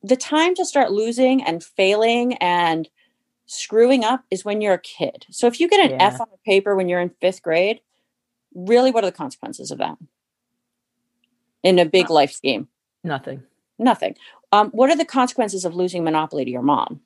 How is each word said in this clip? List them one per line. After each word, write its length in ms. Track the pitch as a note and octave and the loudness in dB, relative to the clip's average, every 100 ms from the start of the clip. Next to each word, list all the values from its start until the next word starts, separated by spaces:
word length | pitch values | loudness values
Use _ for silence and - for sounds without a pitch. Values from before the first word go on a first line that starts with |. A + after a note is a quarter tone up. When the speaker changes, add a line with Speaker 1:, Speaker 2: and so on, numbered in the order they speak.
Speaker 1:
the 140 | G3+ B3+ | -2 -2
time 380 | - D4+ E4+ F#4 | 0 0 0 0
to 100 | F4+ | -2
start 260 | C#4 B3 | 0 0
losing 500 | G3+ A3 A#3 B3+ C4 | 0 -2 0 2 2
and 220 | - E3 | -2 -8
failing 680 | - - F#3+ G#3 A3+ A#3 A#3+ | -8 -2 0 2 2 0 -2
and 560 | B3 F3 F3 E3+ E3 D#3+ _ _ _ _ _ _ | -2 0 2 0 -2 -6 _ _ _ _ _ _
screwing 580 | - - G#3+ A#3+ C4+ | -14 -4 2 4 4
up 200 | A3 B3+ _ | 0 -2 _
is 140 | F#3+ | -8
when 160 | G#3 G#3+ | -4 -4
you're 140 | G#3 | 0
a 40 | F3+ | -2
kid. 460 | - - - - - | -4 -8 -8 -8 -18
So 160 | - A#3+ | -2 -2
if 140 | A#3 | 0
you 60 | E4+ | 2
get 140 | G4+ | 4
an 120 | D#4+ C3 | 2 4
Speaker 2:
Yeah. 100 | G3 | 0
Speaker 1:
F 120 | - | 0
on 60 | A3+ | -12
the 60 | _ | _
paper 320 | - G3 G3+ G3 | 0 0 2 -2
when 140 | F3+ | 0
you're 100 | F3 | -2
in 100 | F3 _ | -4 _
fifth 200 | F3+ F#3 | -4 -2
grade, 380 | E3+ E3 G3 A#3 _ _ _ _ _ _ _ F#3 | -2 0 0 -4 _ _ _ _ _ _ _ -12
really, 340 | F#3 A#3+ C4 | 2 4 4
what 100 | A3+ | 2
are 60 | F#3+ | -2
the 60 | - | -6
consequences 540 | C#4 - - - - | -12 -12 -16 -14 -14
of 60 | C#3+ | -8
that 200 | - D#2 D#3 _ _ _ _ _ _ _ _ _ _ _ _ _ _ _ | -8 -8 -20 _ _ _ _ _ _ _ _ _ _ _ _ _ _ _
in 160 | F3+ F3+ | 2 4
a 60 | |
big 240 | D#3 F#3 F3 | 4 2 4
Speaker 2:
Uh, 40 | |
Speaker 1:
life 180 | D#3+ C#3 | 2 2
scheme? 360 | - C3+ A2 - _ _ _ | -2 -4 -4 -8 _ _ _
Speaker 2:
Nothing. 400 | E3+ C#3 C3+ C3+ _ _ _ - | -8 -8 -10 -16 _ _ _ -2
Speaker 1:
Nothing. 360 | A#3+ G#3+ - - - _ _ | 0 0 -4 -8 -20 _ _
Um, 180 | G#3 A3 | 2 2
what 200 | G#3+ C4+ | 2 2
are 60 | D#4+ | 2
the 80 | |
consequences 600 | E4 C4 B3+ - G#3+ F#3+ | 0 0 -2 -2 -4 -4
of 100 | F3+ | -6
losing 300 | E3+ F3+ F3 | -4 -4 -2
Monopoly 400 | E3 D#3 D#3 D3+ | -2 -2 -2 -6
to 60 | B2 | -6
your 120 | B2 | -2
mom? 380 | C3+ C3 - D3 | 0 0 0 -8